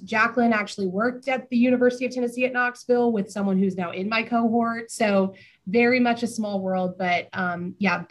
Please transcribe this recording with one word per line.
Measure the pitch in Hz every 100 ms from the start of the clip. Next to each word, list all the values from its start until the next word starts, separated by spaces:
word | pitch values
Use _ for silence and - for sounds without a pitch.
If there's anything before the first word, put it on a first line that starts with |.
| -
Jacqueline | 220 233 240 233
actually | 214 202 - 190
worked | 190 247 254 269
at | 262 -
the | 240
University | 254 247 247 247 247
of |
Tennessee | 254 240 247 254
at |
Knoxville | 247 247 247 - 240 240
with | 214 196
someone | 208 196 190
who's | 196 180
now | 170
in | 185 202
my | 226
cohort. | 226 233 233 233 233 226 226
So | - 214 196 190 - - _ 185
very | 233 240 254
much | 240 233
a | 233
small | 226 208 196
world, | 190 185 180 180
but, | 180 175 -
um, | 185 180 175 180 -
yeah, | 190 175 170